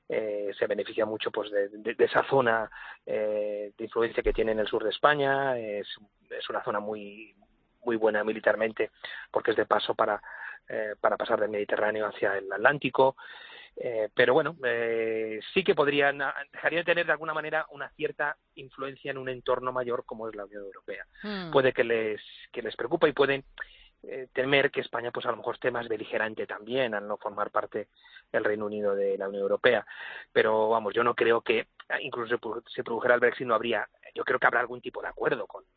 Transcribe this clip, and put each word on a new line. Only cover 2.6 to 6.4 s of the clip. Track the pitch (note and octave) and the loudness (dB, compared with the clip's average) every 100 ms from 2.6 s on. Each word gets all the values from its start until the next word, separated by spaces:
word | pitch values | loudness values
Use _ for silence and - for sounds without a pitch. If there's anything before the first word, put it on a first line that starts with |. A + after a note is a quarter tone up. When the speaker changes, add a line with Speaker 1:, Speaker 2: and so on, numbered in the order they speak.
| G#2+ - - - - | 0 -8 -16 -14 -6
Speaker 1:
eh, | A2 G#2+ G#2+ G#2 G#2 G#2 - | -2 0 0 -2 -4 -8 -8
de | |
influencia | A2+ A#2 A2+ A2+ | -4 0 0 2
que | A2+ | 0
tiene | G#2 A2+ | 2 2
en | A2 | 2
el | G#2 | 2
sur | A2+ | 0
de | G#2+ | 0
España, | - C#3+ D3 C#3 C3+ C#3 B2 | 2 4 4 2 2 2 0
es, | A2 G#2 G2 - - _ - | -2 -4 -6 -12 -18 _ -14
es | B2 | -10